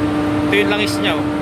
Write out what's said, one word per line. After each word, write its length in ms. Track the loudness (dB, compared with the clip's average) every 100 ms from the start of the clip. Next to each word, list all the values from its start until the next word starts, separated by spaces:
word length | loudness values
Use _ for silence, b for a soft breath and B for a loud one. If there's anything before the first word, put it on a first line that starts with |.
| 0 0 0 0 2
Ito 80 |
yung 160 | 2 2
langis 240 | 0 0 -2
niya, 160 | -2 0
oh. 80 | -2 -2